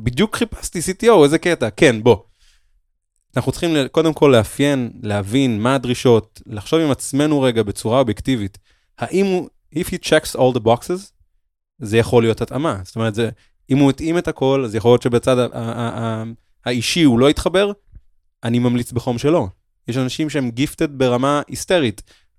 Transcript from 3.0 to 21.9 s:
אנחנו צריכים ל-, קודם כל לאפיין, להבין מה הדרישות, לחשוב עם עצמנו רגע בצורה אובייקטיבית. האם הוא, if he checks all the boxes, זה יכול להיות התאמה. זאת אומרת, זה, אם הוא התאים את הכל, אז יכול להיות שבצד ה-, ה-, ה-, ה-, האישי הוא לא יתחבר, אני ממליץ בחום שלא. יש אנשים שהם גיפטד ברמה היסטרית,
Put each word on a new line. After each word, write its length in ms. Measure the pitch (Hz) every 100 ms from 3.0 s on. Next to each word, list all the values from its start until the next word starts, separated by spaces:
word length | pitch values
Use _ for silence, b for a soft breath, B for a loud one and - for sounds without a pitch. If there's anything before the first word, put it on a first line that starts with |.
| _ _ _ -
אנחנו 160 | 131
צריכים 240 | - 170 151
ל-, 120 | 131
קודם 260 | - 160
כל 200 | 147 147 120
לאפיין, 540 | 104 - 143 135 117 -
להבין 580 | 107 101 98 127 135 107
מה 140 | 117 135
הדרישות, 640 | 123 123 131 113 - - -
לחשוב 340 | 107 - 160
עם 120 | 156
עצמנו 500 | 127 - 135 151 147
רגע 220 | 131 113
בצורה 360 | 104 - 110 123
אובייקטיבית. 580 | 123 101 - 127 98 - _ _ _ -
האם 260 | 113 175 196
הוא, 240 | 180 - _ _ 156
if 120 | 180
he 200 | 180 -
checks 280 | 156 - -
all 220 | 127 123
the 40 | 110
boxes, 460 | 117 - 180 - _ _ _ _ _ _ _
זה 180 | 107 113
יכול 260 | 110 123
להיות 180 | 113 104
התאמה. 360 | 117 127 160 101
זאת 120 | 92 110
אומרת, 200 | 113 104
זה, 140 | 113 - _ _ -
אם 80 | 135
הוא 120 | 139
התאים 280 | 135 160 170
את 100 | 170
הכל, 360 | - 135 139 123
אז 100 | 107
יכול 160 | 117
להיות 100 | 120
שבצד 360 | 127 117 131 127
ה-, 60 |
ה-, 40 | 117
ה-, 460 | - 113 117 117 113
ה-, 240 | 113 110 113 117 _ _ 123
האישי 380 | 123 113 175
הוא 160 | 151 117
לא 100 | 135
יתחבר, 420 | 151 180 180 202 202 _ - _ _ _ _
אני 160 | 113 120
ממליץ 320 | 123 123 120
בחום 260 | 120 - 120
שלא. 300 | 139 170 98 - _ _ -
יש 100 | 120
אנשים 320 | 127 - 156
שהם 220 | 143 123
גיפטד 460 | 113 143 - 160 135
ברמה 440 | 131 123 139 147 -
היסטרית, 540 | 123 - 185 123